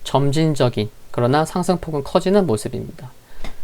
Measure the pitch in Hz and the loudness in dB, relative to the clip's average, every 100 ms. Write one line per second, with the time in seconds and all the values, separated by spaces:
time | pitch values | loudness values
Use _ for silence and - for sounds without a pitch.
0 | - 135 139 143 160 147 127 120 104 - | -2 2 2 2 2 2 2 0 -4 -6
1 | - - 120 147 160 185 175 170 - 147 | -8 0 2 2 2 -2 0 -2 -2 -6
2 | 135 180 185 202 175 110 - - - - | 0 0 4 2 4 0 -2 -8 -10 -12
3 | 127 - - - - - | -16 -18 -10 -6 -4 -2